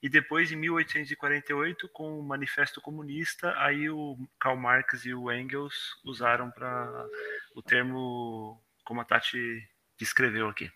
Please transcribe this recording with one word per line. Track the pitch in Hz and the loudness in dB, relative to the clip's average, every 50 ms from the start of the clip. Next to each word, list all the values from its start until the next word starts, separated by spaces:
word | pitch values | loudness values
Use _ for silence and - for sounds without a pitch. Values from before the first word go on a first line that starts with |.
| - | -4
e | 139 | 8
depois, | 131 156 139 - 151 160 170 160 | 6 6 6 8 4 4 4 4
em | 160 | 2
mil | 156 156 170 170 | -2 0 2 2
oitocentos | 165 160 - - 151 147 139 | 2 2 2 0 -2 -2 -2
e | 147 | -6
quarenta | - - 143 147 147 143 - 151 | -2 0 0 0 0 0 -2 -2
e | |
oito, | 143 147 165 180 - - 180 | 0 0 -2 -2 -4 -8 -12
com | _ - 156 156 156 151 | _ -10 -8 -8 -6 -6
o | 147 | -4
Manifesto | 143 139 139 143 135 - - 143 139 - - | -4 -4 -2 -2 -2 2 2 2 2 0 -10
Comunista, | - - 151 151 151 143 139 151 165 - - - - 175 - - | -10 -10 -10 -8 -8 -6 -6 -4 -4 -4 -4 -2 -2 -2 0 2
aí | 139 143 143 147 151 151 | 0 0 0 -2 -2 -2
o | 156 151 151 147 135 123 127 - _ _ | -2 -4 -6 -6 -8 -8 -10 -14 _ _
Karl | - 135 131 | 0 0 0
Marx | 131 127 120 123 127 131 - - 123 120 | 2 2 4 4 4 4 0 -4 -4 -4
e | 123 123 | -6 -6
o | 123 123 123 | -6 -4 -2
Engels | 120 123 127 131 135 139 143 143 - - - - - - _ | -2 -2 -4 -4 -4 -4 -4 -6 -6 -8 -8 -8 -10 -10 _
usaram | 135 131 117 120 120 120 123 127 123 | -12 -6 2 4 4 4 4 2 -4
pra | 120 - 127 127 123 123 120 120 120 120 120 - - - - - - - - - _ | -6 -6 -6 -4 -2 -2 -4 -4 -6 -8 -8 -8 -8 -8 -6 -6 -6 -8 -8 -10 _
o | 113 - | -14 2
termo, | - 127 123 123 127 127 131 127 123 120 120 120 117 113 110 110 107 110 113 _ _ _ _ _ | 4 4 4 4 2 0 -2 -4 -4 -4 -4 -6 -6 -6 -8 -8 -10 -12 -18 _ _ _ _ _
como | - 120 120 | -6 -6 -6
a | 117 | 0
Tati | - - - - - - 123 120 117 117 113 113 - _ _ _ _ _ - | 4 4 4 4 2 -2 0 -2 -2 -4 -6 -8 -14 _ _ _ _ _ -6
descreveu | 110 - - - 135 123 107 110 110 107 | -4 2 4 6 6 6 4 2 0 0
aqui. | 101 - 95 87 _ | 0 -4 -8 -8 _